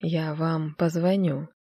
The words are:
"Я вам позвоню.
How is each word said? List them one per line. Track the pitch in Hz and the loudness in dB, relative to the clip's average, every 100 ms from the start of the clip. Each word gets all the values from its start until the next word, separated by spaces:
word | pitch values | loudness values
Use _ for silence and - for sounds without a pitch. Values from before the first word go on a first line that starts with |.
"Я | 165 165 156 | -2 -2 -2
вам | 151 160 160 156 151 | 0 0 0 -4 0
позвоню. | 170 170 175 196 180 139 156 _ _ | 0 2 2 2 2 0 -6 _ _